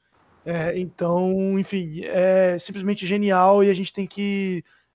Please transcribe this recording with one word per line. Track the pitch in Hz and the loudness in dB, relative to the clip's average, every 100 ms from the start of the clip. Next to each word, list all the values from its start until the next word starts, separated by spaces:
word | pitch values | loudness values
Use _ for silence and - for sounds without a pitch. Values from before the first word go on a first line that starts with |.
| _ _ _ _ 160 | _ _ _ _ -8
É, | 170 160 175 | -4 -4 -4
então, | 180 - 175 175 185 190 190 196 | -6 -4 -2 0 0 0 0 0
enfim, | 190 196 170 156 | -2 -4 -6 -8
é | 185 185 185 190 185 175 | -4 0 4 4 2 0
simplesmente | - 196 190 208 175 | -6 -6 -4 -4 -2
genial | 208 208 185 185 202 | -2 2 4 6 6
e | 202 | 4
a | |
gente | 185 190 | 2 -4
tem | - 185 | -8 -10
que, | - 202 196 190 175 - _ _ | -6 -4 -4 -4 -6 -8 _ _